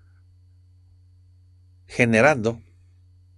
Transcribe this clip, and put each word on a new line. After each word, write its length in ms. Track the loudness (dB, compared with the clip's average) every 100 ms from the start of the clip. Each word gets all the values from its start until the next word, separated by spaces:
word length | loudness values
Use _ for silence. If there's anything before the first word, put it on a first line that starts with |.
| _ _ _ _ _ _ _ _ _ _ _ _ _ _ _ _ _ _ -10
generando 760 | -2 0 2 2 0 -6 -8 -14 _ _ _ _ _ _